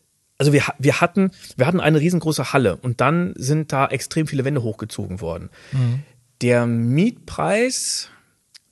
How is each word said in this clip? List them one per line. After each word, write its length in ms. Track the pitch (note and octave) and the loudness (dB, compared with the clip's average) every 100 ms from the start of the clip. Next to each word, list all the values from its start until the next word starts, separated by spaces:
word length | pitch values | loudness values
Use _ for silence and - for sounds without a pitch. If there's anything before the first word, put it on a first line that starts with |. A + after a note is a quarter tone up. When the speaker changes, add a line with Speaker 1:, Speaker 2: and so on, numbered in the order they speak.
| _ _ _ - | _ _ _ -2
Speaker 1:
also 140 | C#3+ | 2
wir 140 | C#3+ - | 4 2
ha-, 80 | - | 0
wir 220 | C#3 - | 0 2
hatten, 300 | A3+ G3+ F#3+ - - - | 2 2 0 -2 -12 -2
wir 100 | C#3 | 0
hatten 120 | F3+ | 2
eine 200 | D3+ D#3 | 2 4
riesengroße 520 | E3 F3 D#3 D3 B2+ | 2 2 0 -2 0
Halle 240 | C#3 A2 E2 | 2 2 0
und 220 | B2+ A#2 | -4 0
dann 320 | B2+ E3+ F3+ - | 0 0 -2 -4
sind 360 | B2+ D#3 D3 | -2 -2 0
da 120 | C#3 C3+ | 0 0
extrem 380 | C3+ - D#3+ D#3 | -2 -4 -4 -2
viele 180 | C#3 C3 | -2 -2
Wände 180 | C#3+ | -2
hochgezogen 580 | A2+ G#2 G#2+ - G2 F#2 | -4 -6 -10 -8 -8 -8
worden. 280 | E2 E2 F#2 - - | -8 -8 -12 -20 -8
Speaker 2:
Mhm. 320 | C3+ B2 C3 - _ _ - | -2 -2 -2 -8 _ _ -2
Speaker 1:
Der 240 | B2 A#2+ A#2+ | 2 4 4
Mietpreis, 1400 | A#2 A#2 C#3+ A3 - - - D#3 G#3 B3+ - - - - - _ _ _ - _ | 0 2 2 2 -2 -10 -4 0 0 0 -2 -6 -6 -10 -18 _ _ _ -20 _